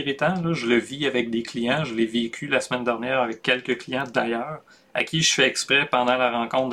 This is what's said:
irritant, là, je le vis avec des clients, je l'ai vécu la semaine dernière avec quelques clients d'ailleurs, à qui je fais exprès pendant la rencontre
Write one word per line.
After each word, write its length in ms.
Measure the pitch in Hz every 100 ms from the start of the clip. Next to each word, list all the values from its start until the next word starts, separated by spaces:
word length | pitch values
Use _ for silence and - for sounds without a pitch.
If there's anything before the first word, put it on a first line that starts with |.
irritant, 400 | 143 135 151 185
là, 100 | 165
je 120 | 160 117
le 80 | 120
vis 280 | 110 139 143
avec 240 | 123 117
des 140 | 113
clients, 420 | 117 127 117 143 143
je 80 |
l'ai 140 | 113 113
vécu 400 | 117 117 - 147
la 120 | 131
semaine 240 | - 123
dernière 380 | 120 117 123 131
avec 200 | 117 113
quelques 340 | - 127 127 120
clients 260 | - 127 131
d'ailleurs, 480 | 120 117 117 135 151 _ - _ -
à 80 |
qui 180 | - 160
je 100 | 160
fais 140 | - 131
exprès 380 | - - 135 143
pendant 320 | 127 123 127
la 140 | 123
rencontre 380 | 117 117 131 131